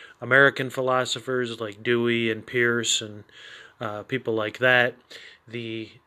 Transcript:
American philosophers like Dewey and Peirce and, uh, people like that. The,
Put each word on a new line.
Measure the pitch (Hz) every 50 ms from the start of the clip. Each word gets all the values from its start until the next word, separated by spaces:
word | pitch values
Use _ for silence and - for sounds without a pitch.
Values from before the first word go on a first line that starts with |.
| - - - -
American | 120 117 127 135 139 139 135 - 131 127
philosophers | - 135 131 127 127 127 127 120 - 123 - - 131 127 123 117 117 110
like | 113 107 101 104
Dewey | 110 120 120 117 120 120 117 117 117 113
and | 113 110 101
Peirce | - - 123 120 120 117 120 110 - - -
and, | 113 104 104 104 104 _ - - - - - - - - _ -
uh, | 120 107 104 104 101
people | - 131 127 - 120 113
like | 110 107 107 - -
that. | 123 127 127 123 120 127 123 - _ - - - - - - _ _
The, | - 113 120 117 113 110 113 110 - - - _